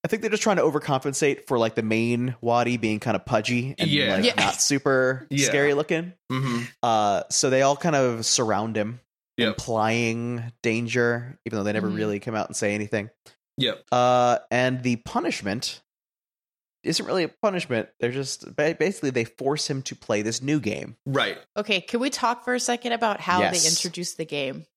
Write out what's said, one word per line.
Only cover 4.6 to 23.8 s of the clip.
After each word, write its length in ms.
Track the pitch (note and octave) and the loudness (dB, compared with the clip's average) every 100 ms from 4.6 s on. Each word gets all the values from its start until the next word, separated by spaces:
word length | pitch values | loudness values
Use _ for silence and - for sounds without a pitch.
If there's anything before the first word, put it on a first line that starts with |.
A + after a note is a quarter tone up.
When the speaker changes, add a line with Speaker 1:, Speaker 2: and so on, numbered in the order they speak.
Speaker 1:
super 640 | - C#3 C#3+ C3 B2+ C3 - | 2 2 4 4 2 0 -4
Speaker 2:
Yeah. 160 | C#3+ | 0
Speaker 1:
scary 280 | C3+ C#3+ C#3+ | 2 2 2
looking. 400 | C#3+ D3+ D#3+ F3 - _ | 2 0 -2 -4 -14 _
Speaker 2:
Mm-hmm. 320 | C3 C3 A#2+ A#2+ _ | -4 -2 -4 -6 _
Speaker 1:
Uh, 420 | A#2+ A2 G#2 F#2+ - | 2 2 4 2 0
so 200 | - C#3 | 0 4
they 120 | C3 | 6
all 140 | C3+ C#3+ | 6 4
kind 180 | F3 | 2
of 300 | D3 B2+ A#2 | 4 4 2
surround 500 | A2+ - A2+ G2+ A2+ A2 | 0 2 2 2 0 -2
him, 220 | G#2 B2 _ _ _ - | -4 -6 _ _ _ -2
Speaker 2:
Yep. 100 | A2+ | -2
Speaker 1:
implying 1000 | A2 - A2+ A2 A#2 A#2 A#2 A#2+ A#2+ A#2 - | -2 -2 0 2 2 0 -2 -6 -6 -8 -4
danger, 720 | A#2 A2+ A#2 B2 A#2+ A#2+ B2 - | -2 0 0 0 2 0 -6 -12
even 120 | A#2 A2 | -6 -4
though 60 | |
they 100 | G2+ | -2
never 140 | G#2 G2+ | 0 -2
Speaker 3:
Mm-hmm. 80 | G#2+ | -2
Speaker 1:
really 220 | G#2+ G2+ | -2 -4
come 160 | A#2+ | -4
out 120 | A2 - | -4 -4
and 80 | |
say 180 | - G#2+ | -2 -2
anything. 360 | G#2 G#2 A2 G#2+ _ - _ _ - | -2 -2 -4 -6 _ -20 _ _ -2
Speaker 2:
Yep. 260 | A#2+ - _ | -2 -2 _
Speaker 1:
Uh, 480 | B2 B2 B2 B2 A#2+ - | 2 4 6 4 2 0
and 320 | A#2+ B2+ B2+ | 0 0 0
the 140 | B2 A#2 | -2 -2
punishment 840 | - - - - - A2 - - _ _ _ _ _ _ _ _ _ _ | -2 -4 -4 -4 -4 -4 -6 -10 _ _ _ _ _ _ _ _ _ _
isn't 220 | - E3 | -6 -4
really 180 | - F3+ | -2 -2
a 20 | E3 _ | -2 _
punishment. 460 | G#3+ F#3 - A#2 G#2+ _ | -2 -2 -2 -2 -2 _
They're 120 | A#2+ | -4
just 440 | C3 C3+ - - | -2 -6 -10 -8
ba-, 200 | - D3+ E3 | 0 0 2
basically 320 | D#3+ G3 C#3+ | -2 0 -2
they 140 | B2 | -2
force 440 | A2+ - C3 D3 - | -4 -4 -2 -2 -2
him 140 | C3+ | -4
to 120 | - | -6
play 280 | - - G#2+ | -12 -2 -2
this 180 | G#2+ A#2 | 0 -4
new 180 | C3+ D3+ | 0 0
game. 360 | G#2+ C#2+ - A2 | 0 -6 -10 -12
Speaker 2:
Right. 320 | - C3+ G#2+ - - | -4 -2 -2 -4 -10
Speaker 3:
Okay, 240 | - G#3+ G3 | -8 -2 -2
can 180 | - A#3+ | -2 -2
we 100 | C4+ | -2
talk 340 | - A#3+ A#3+ | 0 -2 -2
for 120 | - | -2
a 40 | B3 | -2
second 340 | B3 A#3+ A#3+ | -2 -2 -2
about 260 | A#3 A3+ G3+ | -2 -2 -2
how 200 | - F3+ | 0 2
Speaker 1:
Yes. 200 | F#3+ F3 | 2 2
Speaker 3:
they 80 | D#3 | 0
introduce 440 | E3 | 0